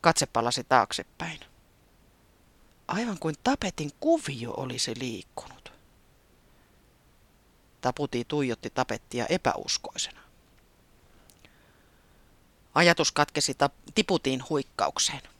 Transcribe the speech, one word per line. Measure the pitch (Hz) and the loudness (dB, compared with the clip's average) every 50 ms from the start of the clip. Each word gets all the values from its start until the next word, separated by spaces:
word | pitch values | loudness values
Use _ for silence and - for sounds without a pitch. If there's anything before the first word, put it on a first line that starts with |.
Katse | - 170 160 - - | 6 4 4 4 0
palasi | - _ 117 117 120 123 - 123 | 0 _ 0 0 0 -2 -2 0
taaksepäin. | _ 135 127 104 - - - - _ _ _ 165 165 160 - - - _ _ _ _ _ _ _ _ _ _ _ _ _ _ _ _ _ _ _ _ _ _ - _ _ _ _ - | _ 6 6 6 4 -2 -8 -8 _ _ _ -12 -12 -12 -14 -18 -20 _ _ _ _ _ _ _ _ _ _ _ _ _ _ _ _ _ _ _ _ _ _ -20 _ _ _ _ -6
Aivan | - 196 233 240 202 170 | -4 -2 -2 -4 -4 -4
kuin | - 160 156 - _ | -4 -4 -4 0 _
tapetin | 254 269 - - 285 - - 156 147 - _ | 0 0 0 -2 -6 -4 -6 -8 -8 -8 _
kuvio | - 302 330 320 - - 139 120 117 120 | 2 2 2 2 2 -6 -8 -8 -8 -8
olisi | - - 135 127 123 120 - - 117 117 | -6 -6 -6 -6 -4 -4 -4 -4 -4 -6
liikkunut. | 123 127 113 92 - _ _ - - - - - _ - - - _ _ _ _ _ _ _ _ _ _ _ _ _ _ _ _ _ _ _ _ _ _ _ _ _ _ _ _ _ _ _ _ _ _ _ _ _ _ _ _ | -6 -6 -6 -8 -10 _ _ -16 -14 -14 -20 -20 _ -20 -20 -20 _ _ _ _ _ _ _ _ _ _ _ _ _ _ _ _ _ _ _ _ _ _ _ _ _ _ _ _ _ _ _ _ _ _ _ _ _ _ _ _
Taputi | - 127 123 - 147 135 - 120 120 _ | -4 -4 -2 -2 -4 -4 -2 -6 -4 _
tuijotti | - 147 143 127 113 - - 117 | -2 -2 0 -2 -2 -4 -6 -8
tapettia | _ - 127 - 110 113 _ _ - 120 120 | _ -2 -2 -2 -4 -10 _ _ -6 -6 -2
epäuskoisena. | - 170 185 - 127 - - 50 - - - - - - - - - - - - - _ - _ _ _ - _ _ _ _ _ _ _ _ _ _ _ - - _ - _ _ - _ _ _ _ _ _ _ _ _ _ _ _ _ _ _ _ _ _ _ _ _ _ _ _ _ | -2 -2 0 0 0 0 0 -4 -4 -6 -6 -6 -8 -8 -8 -8 -8 -10 -18 -20 -20 _ -20 _ _ _ -20 _ _ _ _ _ _ _ _ _ _ _ -20 -20 _ -20 _ _ -20 _ _ _ _ _ _ _ _ _ _ _ _ _ _ _ _ _ _ _ _ _ _ _ _ _
Ajatus | 147 170 175 165 - 156 - | 4 6 6 6 6 2 0
katkesi | - - 147 - _ 151 - - 135 | 2 2 2 2 _ -2 -2 -2 2
tap-, | _ - 139 - - - - - | _ 2 2 2 -4 -20 -2 0
Tiputiin | - 214 - 196 160 - 135 131 127 131 - | 0 2 4 2 2 2 0 -2 -2 -2 -2
huikkaukseen. | 160 143 131 - _ - 98 71 - - - - - 131 - - - _ | -2 -2 -2 -4 _ 0 0 0 0 0 -2 -2 -2 -6 -12 -18 -20 _